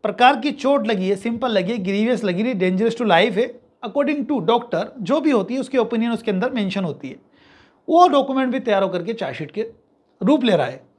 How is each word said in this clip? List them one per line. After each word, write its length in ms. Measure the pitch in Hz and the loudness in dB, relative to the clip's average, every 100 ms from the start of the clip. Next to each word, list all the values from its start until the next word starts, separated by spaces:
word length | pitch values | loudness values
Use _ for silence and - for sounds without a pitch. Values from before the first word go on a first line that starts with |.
प्रकार 340 | 220 - 247 277 | -4 4 4 4
की 100 | 285 | -2
चोट 340 | - 269 285 214 | -2 0 0 0
लगी 220 | 208 185 | -2 0
है, 80 | 196 | -2
सिंपल 340 | 233 233 247 | -2 -4 0
लगी 220 | 208 185 | 0 0
है, 60 | 240 | -4
ग्रीवियस 460 | 185 202 220 240 | -2 0 0 0
लगी 180 | 202 180 | -2 -2
है, 120 | 226 | -2
dangerous 420 | 220 185 185 226 226 | 0 0 0 0 0
to 100 | 226 | 2
life 300 | 170 220 190 | 4 4 0
है, 120 | 262 - _ _ | -4 -6 _ _
according 420 | 240 285 285 294 | -6 -2 -2 -2
to 160 | 269 277 165 | -2 -2 0
doctor 380 | 240 247 165 220 262 | 0 0 -6 -6 -8
जो 200 | 175 294 | -2 0
भी 100 | 302 | 2
होती 240 | 247 190 | 0 0
है 60 | 254 | -6
उसकी 180 | 254 262 | -2 0
ओपिनियन 340 | 226 233 233 | 0 0 -2
उसके 180 | 220 220 | -2 -2
अंदर 200 | 190 247 | -2 -2
मेंशन 340 | 262 196 196 | -2 -4 -2
होती 240 | 175 139 131 | -4 -6 -12
है। 80 | - _ _ _ _ _ _ - | -16 _ _ _ _ _ _ 2
वो 180 | 330 359 | 6 8
डॉक्यूमेंट 440 | 277 269 269 262 | 6 2 0 0
भी 80 | 254 | -2
तैयार 220 | 240 196 | 0 0
होकर 200 | 190 180 | 0 -2
के 100 | 170 | -6
चार्जशीट 380 | 226 156 123 151 | -6 -8 -8 -10
के 160 | 208 226 - _ _ _ _ | -8 -10 -12 _ _ _ _
रूप 240 | 185 294 | 2 2
ले 120 | 240 170 | 4 2
रहा 100 | 131 | 0
है। 160 | 165 _ | -6 _